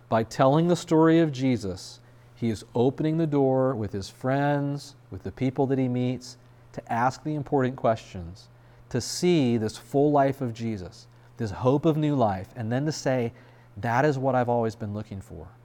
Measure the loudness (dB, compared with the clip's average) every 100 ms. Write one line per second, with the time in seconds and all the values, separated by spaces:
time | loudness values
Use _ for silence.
0 | -2 0 0 2 4 4 4 0 2 4
1 | 6 6 4 0 0 0 -4 -10 -12 -20
2 | -20 -20 -20 -4 -4 -4 -4 0 0 2
3 | 0 0 0 2 2 2 2 0 -4 -6
4 | -10 -6 -2 0 0 0 -2 -6 -10 -20
5 | -16 -12 -10 -4 -2 0 0 0 0 0
6 | -2 -4 -10 -20 -20 -20 -20 -16 -6 -2
7 | 0 -2 -6 -6 0 0 0 0 0 0
8 | -4 -12 -12 -14 -20 -20 -20 -20 -6 -6
9 | -4 -2 2 4 4 2 -2 -6 -2 2
10 | 4 4 2 0 -6 -6 -6 -6 -10 -16
11 | -20 -20 -18 -8 -6 0 2 4 2 2
12 | 0 2 2 0 -8 -8 -4 -2 -2 -2
13 | -2 0 -2 -6 -20 -20 -20 -8 -2 2
14 | 2 2 0 0 2 0 -2 -4 -8 -8
15 | -8 -12 -12 -16 -18 -20